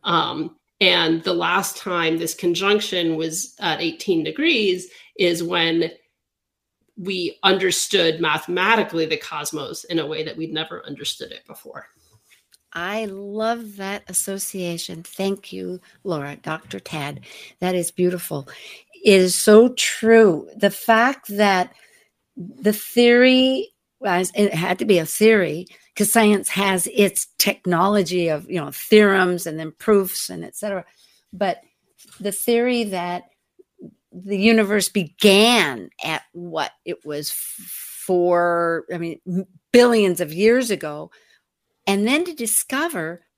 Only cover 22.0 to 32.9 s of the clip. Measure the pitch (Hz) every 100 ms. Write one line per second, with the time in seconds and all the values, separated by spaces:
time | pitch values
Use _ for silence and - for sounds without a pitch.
22 | _ _ _ - 180 - 202 208 - -
23 | 240 240 254 254 262 262 440 _ _ _
24 | 208 180 185 - 208 165 180 180 220 180
25 | 160 - 214 220 170 151 180 _ _ -
26 | 208 226 214 208 - 190 196 185 - -
27 | 202 - - _ - - - 170 190 208
28 | 170 180 170 151 - 180 143 - - 214
29 | 208 196 180 175 170 156 160 - - 202
30 | 190 - - 175 165 - 208 196 180 _
31 | _ _ _ 180 196 - _ _ _ _
32 | - - 202 196 - 233 247 247 214